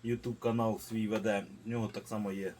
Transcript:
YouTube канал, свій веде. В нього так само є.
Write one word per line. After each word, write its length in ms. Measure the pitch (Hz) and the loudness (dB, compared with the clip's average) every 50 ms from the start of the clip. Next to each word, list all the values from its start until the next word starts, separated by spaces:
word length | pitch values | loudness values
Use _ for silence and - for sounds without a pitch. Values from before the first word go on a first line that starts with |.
| - | 0
YouTube 340 | 117 120 120 - 120 113 - | 0 -2 0 0 -4 -4 0
канал, 400 | - 117 113 117 113 113 107 - | 2 2 4 4 4 4 2 0
свій 300 | - - 113 113 110 104 | -4 -4 0 0 2 2
веде. 360 | 110 107 98 110 104 101 - - 98 - - | 2 2 2 2 2 2 0 -4 -14 -10 -6
В 40 | 110 | -2
нього 200 | 117 117 110 104 | 0 0 0 -2
так 200 | - - - - | -2 -6 -6 -4
само 240 | 113 107 104 101 | -2 -2 0 0
є. 200 | 95 98 98 92 82 | -2 -2 -2 -4 -4